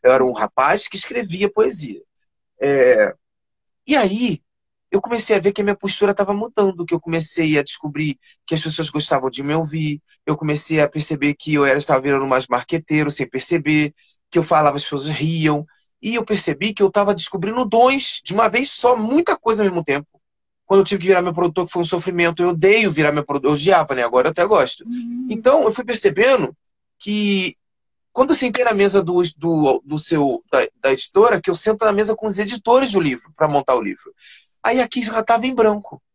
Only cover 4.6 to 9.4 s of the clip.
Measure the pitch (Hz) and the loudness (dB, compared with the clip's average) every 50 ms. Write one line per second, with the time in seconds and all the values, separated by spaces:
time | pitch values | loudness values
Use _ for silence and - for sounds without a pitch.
4.6 | _ _ _ _ _ _ - 196 - 226 240 226 208 - 214 196 165 202 202 - | _ _ _ _ _ _ -4 -4 -2 -2 -4 -2 0 2 0 2 2 0 -2 0
5.6 | 202 202 202 _ - 196 - - 202 196 196 202 202 190 202 202 220 240 _ - | -2 -2 -2 _ -2 -4 0 0 0 0 0 0 -2 -2 -2 -4 -4 -4 _ 0
6.6 | 202 190 185 170 170 - 170 165 _ 165 165 165 160 - - 170 160 156 151 143 | 0 0 0 -4 -6 -4 -4 -6 _ -4 -4 -2 0 0 0 0 2 2 2 0
7.6 | 143 - - - - 147 143 147 156 151 135 _ _ _ _ _ _ - 165 160 | 2 0 -2 -2 -2 -8 -6 -4 -6 -6 -6 _ _ _ _ _ _ -4 -4 -4
8.6 | - 160 151 - 160 - - 156 - - 151 135 127 131 - 131 | -2 -2 -2 -2 -2 -2 -2 -2 0 0 0 -2 -2 -4 -6 -4